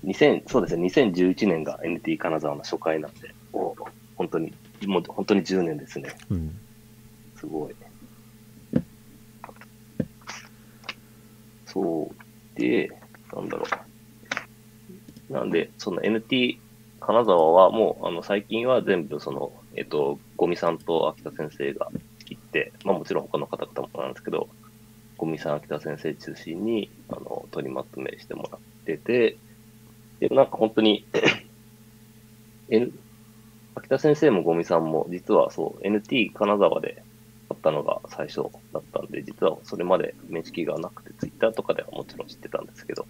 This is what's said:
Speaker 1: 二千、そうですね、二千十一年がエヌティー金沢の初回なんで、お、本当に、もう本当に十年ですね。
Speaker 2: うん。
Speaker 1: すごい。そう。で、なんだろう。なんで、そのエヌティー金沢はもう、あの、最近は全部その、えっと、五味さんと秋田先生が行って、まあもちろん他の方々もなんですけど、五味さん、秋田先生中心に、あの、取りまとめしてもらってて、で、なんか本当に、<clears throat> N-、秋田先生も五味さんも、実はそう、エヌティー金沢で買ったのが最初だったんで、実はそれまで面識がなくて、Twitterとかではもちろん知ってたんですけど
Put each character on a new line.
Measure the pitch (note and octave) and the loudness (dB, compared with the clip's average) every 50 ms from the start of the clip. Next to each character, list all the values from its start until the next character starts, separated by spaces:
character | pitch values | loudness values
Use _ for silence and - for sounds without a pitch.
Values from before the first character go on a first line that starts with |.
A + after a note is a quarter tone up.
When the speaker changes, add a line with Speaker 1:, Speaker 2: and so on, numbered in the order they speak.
| - | -6
Speaker 1:
二 | F#2+ F#2+ | -6 2
千、 | - D3+ D3 G#2+ D#2 - | 4 6 6 6 4 0
そ | - - B2+ | 0 0 0
う | |
で | F#2 D#2+ | 2 2
す | E2+ | -2
ね、 | E2+ F2 | 0 0
二 | F2+ | 2
千 | - D#3 C3 G#2 E2+ | 4 4 4 4 4
十 | F2 F2+ F#2 | 4 4 4
一 | F2+ - A2+ | 4 4 2
年 | G2+ F2 D#2+ D#2 | 2 2 2 -2
が | C#2+ - - - | -6 -8 -6 -6
エ | E2 | -6
ヌ | E2+ D#2+ | -6 -4
テ | - D#2+ | -2 -4
ィ | D#2+ | -4
ー | |
金 | D2+ - F2 D#2+ D#2 | -2 -2 -2 -2 0
沢 | D#2 D2+ D2 | 0 -2 -4
の | D2 | -4
初 | - - - | -6 -8 -8
回 | D#2 - E2 D#2+ D#2 | -4 -2 -2 -2 -2
な | D2+ | -4
ん | D2 - | -8 -14
で、 | - - - - - - - | -18 -20 -20 -20 -20 -20 -10
お、 | - - F2+ - - - - - - - - - - | -6 -4 -4 -4 -6 -8 -14 -16 -16 -20 -20 -20 -8
本 | - F2+ D#2+ | -6 -6 -4
当 | - E2 | -2 -4
に、 | D#2+ - - - - - - - G#2 | -4 -4 -8 -14 -20 -20 -14 -10 -4
も | G2 G2 F2 | 0 0 0
う | E2 | 0
本 | - - - G2 | -2 -6 -8 2
当 | - G#2+ | 4 4
に | G2 E2 | 4 4
十 | - F#2+ F#2+ F2 | 2 2 2 2
年 | E2 D#2 | 0 -2
で | D2 D2+ | -4 -8
す | - - D2 | -10 -12 -12
ね。 | C#2 - - - - - | -10 -10 -14 -16 -6 -4
Speaker 2:
う | G#2 | -4
ん。 | F2 D#2+ D#2 D#2+ G#2+ - - - - - - - - - - - - - - - | -4 -4 -6 -8 -12 -16 -20 -20 -20 -20 -20 -20 -20 -20 -20 -20 -20 -20 -20 -20
Speaker 1:
す | - - | -16 -14
ご | D2+ D#2 D#2 - - | -8 -8 -8 -8 -8
い。 | C#2+ - - - - - - - - - - - - - - - - - - - - - - - - - - - - - - - - - - - - - - - - - - - - - - - - - - - - - - - - - - - - - - - - - - - - - - - - - - - - - - | -12 -18 -20 -20 -20 -20 -20 -20 -20 -20 -20 -20 -20 -20 -20 -20 -20 -20 -14 -2 -2 -2 -2 -2 -18 -20 -20 -20 -20 -20 -20 -20 -20 -20 -20 -20 -18 -20 -20 -20 -20 -20 -20 -20 -6 -6 -6 -6 -6 -20 -16 -16 -16 -14 -16 -20 -20 -20 -20 -20 -20 -16 -16 -16 -16 -16 -20 -20 -20 -20 -20 -20 -20 -20 -20 -20 -20 -20 -20
そ | - - F#2+ F#2+ F2 E2 D#2 - - | -8 -4 -2 -2 0 -2 -2 -4 -6
う。 | - - - - - - - - - - | -10 -18 -20 -20 -20 -20 -20 -18 -6 -2
で、 | A#1+ - B2 G#2 - - - - - - - - - - - | 0 2 2 2 0 -2 -8 -16 -20 -20 -20 -20 -18 -14 -12
な | - | -10
ん | - - | -8 -8
だ | - | -6
ろ | - - - - - - - - - - - - - - - - - - - - - - - - - - - - - - - - - - - | -6 -6 -6 -6 -8 -10 -20 -20 -20 -20 -20 -20 -20 -10 -8 -8 -8 -8 -10 -20 -20 -20 -20 -20 -20 -20 -20 -20 -20 -20 -20 -20 -20 -14 -8
う。 | C3+ | -6
な | C3+ - | -4 -2
ん | - | 0
で、 | F2 E2 - - - | 0 0 -2 -2 -8
そ | - - G#2 | -10 -6 -6
の | F2+ E2 | -4 -2
エ | - G2 | 0 0
ヌ | A2 A2+ | 0 0
テ | A2 - C3+ | -2 0 0
ィ | B2+ B2 B2 | 0 0 0
ー | B2 - - - - - - - - - | -2 -6 -14 -20 -20 -20 -20 -20 -20 -10
金 | - - G#2+ A#2 A#2+ | -2 2 4 4 6
沢 | G#2+ F#2 E2+ D#2+ D#2+ | 6 6 6 8 8
は | E2 F#2 F#2+ F2+ | 10 10 10 8
も | G#2 A2+ G#2+ E2+ - - | 8 4 2 2 2 0
う、 | - | -4
あ | E2+ | -6
の、 | F2 E2 - | -6 -6 -4
最 | - G2+ G#2 G#2 | -2 -2 -2 -2
近 | - A2+ A2+ A#2 | -4 -6 -2 0
は | B2+ C3 A#2 | 2 2 2
全 | F#2+ G#2 G2 F2+ D#2 | 2 2 0 0 0
部 | C#2 - A2 | -4 -8 -8
そ | - - | -6 -6
の、 | C#2 C#2 C#2+ C#2 - - - - - | -6 -6 -6 -8 -10 -14 -20 -12 -10
え | - | -10
っ | - | -8
と、 | - - D2+ C#2+ C#2 D2 - - - - | -4 -2 0 0 0 -2 -6 -10 -16 -2
五 | - F2+ | 0 0
味 | F2 F2 | 0 0
さ | - - E2+ | 0 0 -2
ん | E2 | -2
と | D#2+ - - E2+ D#2+ D#2+ D#2 | -2 -4 -2 0 2 2 0
秋 | D#2 - - | -2 -4 -12
田 | D#2 | -12
先 | - - D#2 D2+ - | -8 -8 -8 -8 -6
生 | - C#2+ C#2+ C#2+ | -6 -4 -4 -4
が | - - - - - - - - - - | -4 -8 -6 -8 -12 -12 -12 -20 -20 -18
行 | - - - | -18 -18 -18
っ | |
て、 | - - - - - - - - - | -18 -4 -4 -4 -4 -4 -8 -10 -2
ま | G2 G2 | -2 -2
あ | |
も | E2 D2 | -2 -2
ち | - F#2 | -2 -2
ろ | D#2 | -4
ん | C#2+ | -2
他 | - - | -2 -4
の | D2+ D2 | -4 -4
方 | - - - - | -4 -8 -8 -8
々 | - - - C2+ - - | -8 -8 -10 -10 -8 -8
も | C#2+ | -8
な | C2+ | -8
ん | C2 B1+ | -8 -8
で | - | -10
す | - | -8
け | - | -4
ど、 | - D#2+ - - - - - - - - - - - - - - - | -4 -4 -4 -6 -12 -20 -20 -20 -20 -20 -20 -20 -20 -20 -20 -20 -12
五 | - - | -8 -6
味 | D#2+ D#2+ | -4 -4
さ | D2+ - E2 | -4 -2 -2
ん、 | D2+ | -4
秋 | D2+ D2+ | -4 -4
田 | - D2+ D2 | -6 -8 -6
先 | - D#2+ D2 D2 | -6 -8 -8 -4
生 | - D#2+ D2+ | -6 -6 -6
中 | - - - D#2+ | -6 -10 -14 -14
心 | - - D#2+ E2 F2 G2+ | -12 -10 -10 -8 -6 -4
に、 | A2+ A#2 G#2+ - - - - - - | -2 -2 -2 -4 -6 -12 -20 -12 -12
あ | - | -12
の、 | - - - - - - - | -10 -8 -10 -10 -10 -10 -10
取 | - - C#2+ | -8 -8 -6
り | C2 C2 | -6 -6
ま | C2 C2 | -8 -8
と | - - C2 | -8 -12 -10
め | C2 - - - | -8 -8 -10 -12
し | - | -14
て | - - | -12 -10
も | - - - | -10 -10 -12
ら | - | -12
っ | - - - - - - | -16 -20 -20 -20 -12 -6
て | - D#2+ | -6 -6
て、 | D2+ - - A#2 B2 A#2 A2 - - - - - - - - - - - - - - - - - - | -6 -2 0 2 4 4 4 2 -2 -20 -20 -20 -20 -20 -20 -20 -20 -20 -20 -20 -20 -20 -20 -6 -2
で、 | - - | -2 2
な | - C3 - | 6 6 6
ん | |
か | - - | 4 4
本 | - A2 A2 - | 0 0 2 4
当 | - | 4
に、 | A2 G#2+ G#2 - - - - | 6 6 4 4 0 -2 0
<clears throat> | - - - - - - - - - - - - - - - - - - - - - - - - - - - - - - - | 2 4 4 2 2 -6 -18 -20 -20 -20 -20 -20 -20 -20 -20 -20 -20 -20 -20 -20 -20 -20 -20 -20 -20 -20 -20 -20 -20 -4 2
N-、 | - A2 B2 - - - - - - - - - - - - - - - - - - | 4 4 4 2 -4 -12 -20 -20 -20 -20 -20 -20 -20 -20 -20 -20 -20 -20 -20 -16 -16
秋 | - - - | -16 -2 0
田 | C3 C3 | 0 4
先 | - D#3 D3 | 6 4 4
生 | D3+ - D3+ | 8 6 6
も | A2+ F#2 D#2 | 6 6 4
五 | E2+ E2 | 4 2
味 | E2+ E2+ | 2 2
さ | - F2+ | 2 2
ん | E2 D#2+ | 2 2
も、 | D#2 D#2 D#2 - E2 | 2 0 0 0 -2
実 | F2 F2+ - - G#2+ | -6 -8 -2 4 6
は | E2+ - - | 6 6 4
そ | - - D#2+ - - - | 0 -4 -4 -4 -6 -6
う、 | - | -2
エ | G2 | 0
ヌ | G#2 G#2 | 0 0
テ | G#2 - C#3 | -2 0 0
ィ | C3 G#2+ - | 0 0 0
ー | - | 0
金 | - G#2 G2+ G#2 | -2 2 2 4
沢 | G2+ G2 E2 - - | 4 4 4 4 2
で | - - - - - - - - - - - - - - | -4 -6 -8 -12 -20 -20 -20 -20 -20 -20 -20 -20 -12 -12
買 | - | -12
っ | - | 0
た | - D#2+ | 0 0
の | D2+ D2 - | 0 2 0
が | - - - - - | -2 -4 -4 -6 -14
最 | - - D#2 | -10 -8 -8
初 | D2+ - - - - - - - - - | -6 -6 -6 -6 -6 -8 -14 -20 -10 -10
だ | D#2 | -10
っ | D2+ - - | -10 -6 -8
た | - | -8
ん | - | -8
で、 | - - - C#2 | -6 -10 -10 -10
実 | - - - G#2+ | -10 -4 0 0
は | F2+ D#2 - - | 0 0 0 -10
そ | - - | -12 -6
れ | F#2 F2 | -6 2
ま | F2+ F#2 | 2 2
で | E2+ - - - - - | 2 2 -2 -6 -12 -14
面 | D#2+ E2+ E2 D#2+ | -8 -8 -8 -8
識 | - - F2 E2 | -8 -6 -6 -4
が | D2 D#2 D2+ | -4 -4 -4
な | E2 F#2 | -6 -8
く | - - - | -12 -16 -20
て、 | - - - | -20 -10 -8
Twitter | - - - - - A2+ A2 | -8 -8 -4 0 0 0 0
と | - - | -2 -4
か | - - | -4 -4
で | - - | -4 -4
は | - | -8
も | - - - | -10 -12 -12
ち | - - | -12 -12
ろ | - - | -14 -14
ん | |
知 | - - | -14 -14
っ | |
て | - - - | -20 -16 -8
た | - - | -8 -8
ん | - | -8
で | - - | -8 -18
す | - - | -20 -12
け | - - | -10 -10
ど | - - - | -10 -10 -12